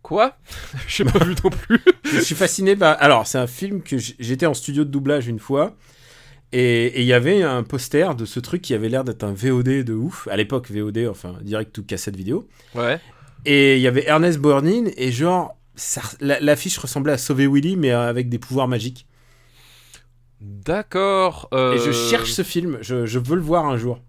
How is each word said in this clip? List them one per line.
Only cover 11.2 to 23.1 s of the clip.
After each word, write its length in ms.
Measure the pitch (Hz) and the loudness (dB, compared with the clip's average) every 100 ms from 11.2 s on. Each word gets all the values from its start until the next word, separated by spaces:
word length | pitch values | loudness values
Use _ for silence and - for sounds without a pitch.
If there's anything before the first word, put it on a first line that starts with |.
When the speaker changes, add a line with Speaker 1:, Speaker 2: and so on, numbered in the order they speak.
| 110 - | -14 -12
Speaker 2:
direct 340 | 101 107 107 - | -6 -6 -6 -12
ou 60 | |
cassette 320 | 98 95 - 98 | -10 -8 -8 -8
vidéo. 340 | 95 165 - - _ | -6 -6 -8 -20 _
Speaker 1:
Ouais. 260 | 120 120 160 - - - - 147 | -4 -2 -4 -8 -20 -20 -8 2
Speaker 2:
Et 300 | 143 139 131 | 6 6 6
il 40 | |
y 40 | 127 | 4
avait 180 | 123 151 | 2 2
Ernest 320 | 156 175 156 | 4 4 2
Borgnine, 500 | 147 139 156 226 220 - | 4 4 2 0 -2 -2
et 140 | 127 | -4
genre, 440 | 120 165 180 156 - _ - | 0 0 0 -2 -12 _ -14
ça, 260 | - - - - | -8 -8 -10 -6
la, 200 | 139 135 | -2 0
l'affiche 400 | 147 147 185 - | 2 2 0 -6
ressemblait 340 | 131 147 139 | -6 -4 0
à 40 | 131 | -2
Sauver 280 | - 135 139 | 0 2 4
Willy, 280 | 143 156 190 | 4 2 0
mais 140 | 139 | 2
avec 380 | 120 120 120 123 | 2 0 -2 -2
des 100 | 120 | -4
pouvoirs 280 | - 131 127 | -4 -2 0
magiques. 380 | 123 117 127 _ _ _ _ _ _ - - _ - _ _ _ _ | -2 -4 -12 _ _ _ _ _ _ -20 -20 _ -20 _ _ _ _
Speaker 1:
D'accord, 1040 | 101 101 98 190 214 185 196 190 185 - - | -18 -12 -4 -4 -4 -2 0 2 0 -2 -4
Speaker 2:
Et 260 | 131 127 123 | 0 2 2
je 120 | 120 | 2
Speaker 1:
euh, 200 | 117 117 | 0 0
Speaker 2:
cherche 220 | 117 113 | 0 0
ce 100 | 117 | -4
film, 360 | 139 170 175 123 | -2 -2 -2 -6
je, 240 | 107 127 | -4 -4
je 140 | 113 | -2